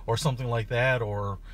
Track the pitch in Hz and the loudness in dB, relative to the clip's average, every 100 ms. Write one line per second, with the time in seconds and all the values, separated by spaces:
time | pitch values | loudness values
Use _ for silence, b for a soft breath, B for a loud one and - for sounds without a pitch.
0 | - 113 147 123 123 117 107 120 131 127 | -2 2 2 0 -2 -2 0 2 4 2
1 | 107 104 101 95 B | 0 -2 -2 -4 B